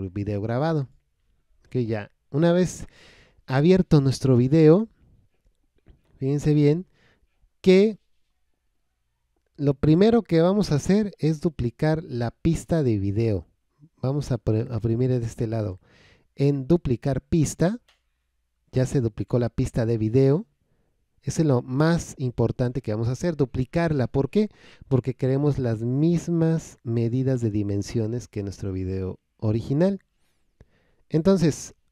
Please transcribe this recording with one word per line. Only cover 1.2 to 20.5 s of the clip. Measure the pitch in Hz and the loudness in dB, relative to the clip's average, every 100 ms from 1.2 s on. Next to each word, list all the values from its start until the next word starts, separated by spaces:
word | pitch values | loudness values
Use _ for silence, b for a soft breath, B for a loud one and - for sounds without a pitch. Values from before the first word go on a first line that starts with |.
| _ _ _ _ _ | _ _ _ _ _
Ok, | 127 110 | -4 -4
ya. | 107 101 _ _ | -6 -8 _ _
Una | 143 170 | 0 2
vez | 175 180 - - b b b b b - | 2 0 -4 -18 b b b b b -4
abierto | 131 170 185 - 151 | 2 4 4 4 4
nuestro | 135 127 131 120 | 4 2 2 4
video, | 127 160 151 180 226 _ _ _ _ _ _ _ _ _ _ _ _ - | 4 6 8 6 2 _ _ _ _ _ _ _ _ _ _ _ _ -8
fíjense | 131 143 151 | -4 -2 2
bien | 151 147 165 - _ _ _ _ _ _ _ | 4 4 2 -4 _ _ _ _ _ _ _
que | 185 185 214 202 _ _ _ _ _ _ _ _ _ _ _ _ _ _ _ - | 4 6 4 0 _ _ _ _ _ _ _ _ _ _ _ _ _ _ _ -6
lo | 143 | -4
primero | 135 147 165 220 233 | 0 4 4 4 2
que | - 165 | 0 2
vamos | 175 208 156 | 2 0 0
a | 147 | -2
hacer | - 202 202 - | 0 0 -2 -4
es | 151 156 | -4 -2
duplicar | 170 - 120 - 156 160 | -4 -4 -6 -2 -2 -2
la | 151 120 117 | -6 -6 -6
pista | - 170 160 - 170 | -2 -2 -2 -2 0
de | 127 104 | 0 0
video. | 98 104 113 92 - _ _ _ - _ | -2 -2 0 -2 -6 _ _ _ -20 _
Vamos | 127 143 - | -4 -4 -4
a | 123 | -4
pre-, | - 110 127 | -2 -2 -2
a | 113 | -4
oprimir | 113 113 127 | -2 0 0
de | 127 113 | -2 -4
este | - 113 | -6 -6
lado | 113 104 95 b b b b _ - | -4 -6 -10 b b b b _ -2
en | 143 143 127 | 0 0 0
duplicar | 170 - 117 143 131 | 0 0 -4 -4 -6
pista. | - 170 135 - 165 240 _ _ _ _ _ _ _ _ _ | -2 0 0 0 -2 -2 _ _ _ _ _ _ _ _ _
Ya | 127 127 | -2 0
se | 143 | 0
duplicó | 113 - 98 123 | -2 -4 -4 -2
la | 117 | -2
pista | - 127 131 113 | -4 -4 -2 -2
de | 113 | -2
video. | 110 131 135 156 - | 0 2 4 2 -4